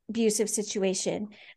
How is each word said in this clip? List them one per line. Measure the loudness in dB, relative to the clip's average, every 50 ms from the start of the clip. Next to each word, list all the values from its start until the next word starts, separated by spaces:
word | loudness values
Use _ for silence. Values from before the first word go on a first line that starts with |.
| _ -6
abusive | 0 2 2 4 4 2 0 0
situation. | 0 -2 -2 -2 -2 0 0 0 0 0 -2 -2 -2 -4 -4 -8 -12 -16 -20 -14 0